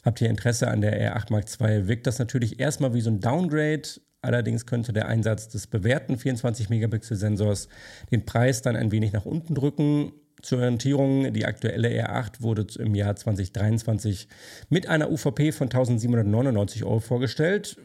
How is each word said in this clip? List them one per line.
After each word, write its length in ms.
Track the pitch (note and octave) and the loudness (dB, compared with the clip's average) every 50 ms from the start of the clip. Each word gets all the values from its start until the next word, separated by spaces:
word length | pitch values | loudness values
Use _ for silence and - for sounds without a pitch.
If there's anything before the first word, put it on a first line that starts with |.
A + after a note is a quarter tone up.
| - | -2
Habt 160 | B2+ G#2+ - | 0 0 2
ihr 80 | A#2+ A2+ | 0 0
Interesse 380 | A2 G2+ - A#2+ A#2 - B2 A#2 | 0 0 0 0 0 2 0 0
an 120 | A#2 G#2+ | 2 2
der 180 | G#2 G#2 G#2 G#2 | 2 2 2 0
R 180 | A2 A2 - | 0 0 -2
acht 120 | A2 G#2+ - | -4 -2 -2
Mark 180 | A2+ G#2 F#2+ | -2 -2 -2
zwei, 400 | - - - A#2 G#2+ G#2+ G#2 G2 | -4 -4 0 0 2 2 2 2
wirkt 200 | F#2 A#2+ A#2 - | 0 -2 0 -2
das 100 | C3 A#2 | -2 -2
natürlich 420 | - B2+ A2 - B2+ A#2 G#2+ - - | -2 -2 -2 0 -2 -2 -2 -2 -2
erstmal 360 | C3 D3+ - - D3 C3 A#2 | -2 -2 0 0 0 0 0
wie 60 | B2 | 0
so 100 | A2 A#2 | 2 0
ein 80 | A2 F#2+ | 0 0
Downgrade. 640 | F#2+ A#2 C3 E3+ F#3 E3 D3 D#3 D3+ D3+ D#3 D3 - - - - _ _ _ _ | 0 0 0 2 0 0 0 0 0 0 0 -2 -4 -10 -14 -16 _ _ _ _
Allerdings 440 | - A#2+ A#2 B2 A2+ A2+ A2+ A#2 - | -2 0 0 2 2 0 -2 -4 -2
könnte 260 | - B2 A#2+ A2+ - | -2 -2 -2 -2 -2
der 160 | G2+ G#2+ A2 | -2 -2 0
Einsatz 400 | - A2+ A2+ G#2+ A2 G#2+ - - | 2 0 2 2 0 0 -2 -4
des 200 | - - G#2 - | -8 -10 -10 -6
bewährten 500 | - - G#2+ F2 A2+ C3 C3 B2 - C#3 | -4 -4 0 2 2 2 0 0 -2 -4
vierundzwanzig 520 | A#2 - C3+ B2+ A2 - B2 A2+ - A2 F#2+ | -2 0 -2 -2 0 -2 -2 -2 -2 -2 -2
Megapixel-Sensors 1000 | A#2 A2 A2 A2 A2 G#2+ - - A2+ F#2+ G2+ G#2+ G#2+ F#2 G#2+ G#2 G2+ F#2+ - - - - - - - - - - | 0 0 0 0 -2 -4 -4 -4 -4 -2 0 0 2 2 2 2 2 0 -4 -10 -16 -20 -20 -20 -20 -20 -4 -2
den 140 | B2 A2 - | 0 0 0
Preis 360 | - - A#2 A#2+ C3 C3+ A#2 | 0 2 2 4 4 2 0
dann 140 | - B2 A#2 | 0 -2 0
ein 160 | A#2+ A#2+ A2 | 0 0 2
wenig 220 | G#2+ A2 A2 G#2+ G2 | 2 2 2 2 0
nach 120 | G#2 - | -2 -2
unten 300 | - D#3+ E3 D#3+ E3 D#3 | -2 -4 -4 -4 -2 -2
drücken. 560 | C3 B2+ D3 C#3 - D3+ D3 D3 D3 D3 - - - _ _ _ - | 0 0 0 0 2 2 2 2 2 0 -2 -8 -14 _ _ _ -20
Zur 180 | - - C3 B2+ | -4 -2 0 2
Orientierung, 760 | B2 B2 A#2+ A2+ - C3+ C#3 C#3 C#3 C3+ C3+ C3+ C3+ B2+ G#2+ | 2 2 2 2 2 2 2 4 4 4 4 2 2 2 0
die 120 | G#2+ - | 0 -2
aktuelle 440 | - - - - A2+ - - A#2 A#2 | -2 -2 -2 -2 -2 0 0 0 0
R 260 | A#2 A2+ A2+ - - | 0 0 -2 -2 -4
acht 260 | A#2+ A#2+ G#2+ - - | -4 -4 -6 -8 -4
wurde 240 | A#2 A2+ A2 G#2 G#2 - - - | -2 0 0 0 -2 -4 -6 -4
im 160 | B2 G#2+ G2+ | -2 0 0
Jahr 200 | G2+ G2+ G2+ G2+ | 2 0 0 -2
zwanzig 340 | - - A#2 G#2 F#2+ G2 F2+ | -2 -2 -2 -2 -2 -2 -4
dreiundzwanzig 800 | - F#2 G2+ G#2+ A2+ A2+ A2+ - A2+ G#2 - G#2+ G2+ - - - - - - - - - - - | -2 0 2 2 2 2 0 0 -2 0 0 -2 -4 -4 -8 -14 -20 -20 -20 -20 -20 -20 -2 0
mit 180 | C#3+ F#3 - | 0 0 2
einer 240 | - E3 D#3 D3+ - | 2 0 0 2 0
U 60 | D#3+ | -2
V 140 | D3 - D3 | -2 -2 -2
P 200 | - - D3 D#3 | 0 2 0 0
von 180 | D3 - C#3+ A#2+ | 0 0 -2 0
tausendsiebenhundertneunundneunzig 1160 | B2+ B2+ C3 A#2 B2 A2 A2 A#2+ A#2+ A#2 G#2+ G2+ G#2 A#2 C3 C#3 A#2+ G2+ G2+ G2 - G#2+ G#2+ | 2 2 2 2 2 2 2 2 2 4 4 4 4 4 2 2 2 2 0 0 -2 -4 -2
Euro 140 | - A2+ A2+ | 0 0 0
vorgestellt. 800 | G#2+ - B2+ A#2+ C3 B2 - - D3+ E3+ G3 G#3 G#3 - - - | 0 0 0 0 0 -2 0 0 0 2 0 0 -2 -8 -14 -16